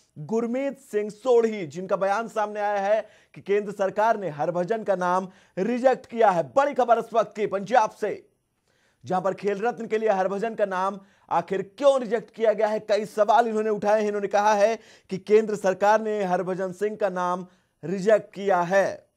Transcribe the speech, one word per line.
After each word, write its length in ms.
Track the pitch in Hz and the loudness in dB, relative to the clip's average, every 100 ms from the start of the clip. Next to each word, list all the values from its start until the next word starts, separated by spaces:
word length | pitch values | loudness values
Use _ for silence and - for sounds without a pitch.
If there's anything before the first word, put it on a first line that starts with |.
| _ - 151 | _ -16 -6
गुरमीत 520 | 220 233 247 277 262 | -2 -2 -2 -4 -6
सिंह 280 | - 208 208 | -8 -6 -6
सोढ़ी, 560 | 202 262 240 226 214 165 | -4 2 4 4 0 -8
जिनका 300 | 147 185 196 | -10 -4 -2
बयान 320 | 190 202 226 | 0 -2 -4
सामने 320 | 220 208 208 | -4 -4 -4
आया 200 | 208 208 | -2 -2
है 200 | 196 220 214 _ _ | 0 0 -2 _ _
कि 60 | - | -14
केंद्र 320 | 139 202 208 | -2 -2 -2
सरकार 460 | 202 196 190 220 214 | -2 -2 0 2 0
ने 100 | 190 | -2
हरभजन 540 | 147 160 175 175 226 | -4 -4 -2 -2 -2
का 120 | 202 190 | -2 -2
नाम 320 | 180 180 190 - _ - | 0 0 -2 -10 _ -6
रिजेक्ट 500 | 202 247 262 254 - | -4 2 2 2 -2
किया 240 | 233 214 | 2 4
है। 120 | 180 143 | 4 0
बड़ी 220 | 180 285 | 0 0
खबर 240 | 254 240 233 | 0 2 2
इस 140 | 226 | 2
वक्त 220 | 226 214 - | -2 -2 -2
की 100 | 202 | -4
पंजाब 440 | 190 190 240 220 | -4 0 2 2
से, 360 | - 208 143 - _ _ _ _ _ _ _ | 0 -8 -8 -12 _ _ _ _ _ _ _
जहां 180 | 120 180 | -6 -2
पर 120 | 180 | -2
खेल 260 | 185 196 202 | -2 -2 -2
रत्न 260 | 226 240 220 | -2 -4 -4
के 120 | 220 | -2
लिए 120 | 220 | 0
हरभजन 440 | 196 190 196 226 | 2 0 -2 -4
का 100 | 214 208 | -2 -4
नाम 340 | 185 190 196 - _ - | -2 -4 -4 -12 _ -4
आखिर 320 | 165 170 190 190 - | -4 -2 -4 -6 0
क्यों 200 | 277 269 | 2 2
रिजेक्ट 300 | 240 220 - | 0 -4 -6
किया 220 | - 226 | -2 0
गया 160 | 214 214 | 2 0
है, 120 | 214 | -2
कई 240 | 214 208 214 | -2 -2 -2
सवाल 420 | - 208 220 240 | 0 4 4 4
इन्होंने 220 | 214 220 | 0 -2
उठाए 300 | 208 208 214 | -2 2 2
हैं। 80 | 208 | 0
इन्होंने 200 | 208 202 | -2 -2
कहा 260 | 202 208 | 0 2
है 240 | 214 202 220 - - _ | 4 2 0 -8 -20 _
कि 80 | 185 | -10
केंद्र 380 | - 214 220 208 | 2 4 4 0
सरकार 440 | 190 185 202 220 | 0 2 4 4
ने 220 | 220 214 | 2 -2
हरभजन 480 | 190 180 185 185 190 | 0 -2 -2 -4 -6
सिंह 220 | 180 208 208 | -4 -6 -2
का 120 | 208 | -4
नाम 360 | 180 180 180 180 _ _ _ | -2 -4 -4 -6 _ _ _
रिजेक्ट 500 | 151 196 185 208 - | -8 -2 2 2 0
किया 260 | - 196 180 | -6 0 0
है। 460 | 170 196 175 - _ | 2 2 2 -2 _